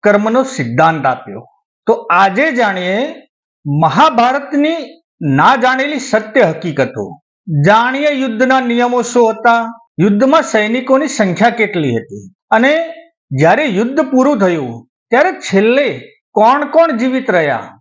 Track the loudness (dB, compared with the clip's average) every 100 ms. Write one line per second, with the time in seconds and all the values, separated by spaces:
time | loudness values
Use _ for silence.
0 | 2 0 0 -2 -2 -6 -6 0 0 2
1 | -2 -4 -8 -16 -18 _ _ _ -2 -2
2 | 0 2 2 2 -2 0 -2 -2 -4 -4
3 | -4 -8 _ _ _ _ -6 0 0 4
4 | 2 4 0 0 -4 -2 -2 -2 -8 -18
5 | _ _ -2 2 4 4 2 0 -2 -6
6 | -2 -4 0 2 2 0 -6 -2 -4 -4
7 | -12 -14 _ _ -6 0 4 4 2 -2
8 | -2 -2 -4 -2 0 0 0 0 0 0
9 | 0 2 2 2 2 2 -2 -12 _ 0
10 | 2 2 4 2 2 -2 0 -4 0 0
11 | 0 -2 -2 2 0 0 -4 -2 -2 -4
12 | -6 -16 -18 _ _ 0 2 0 -4 -12
13 | -20 _ _ 0 2 2 0 -2 -2 -2
14 | 0 2 2 2 0 0 -6 -12 -18 _
15 | _ 0 0 -2 -2 0 2 2 0 -4
16 | -14 _ _ 2 2 2 0 2 2 0
17 | -2 -2 0 0 0 -4 -8 -20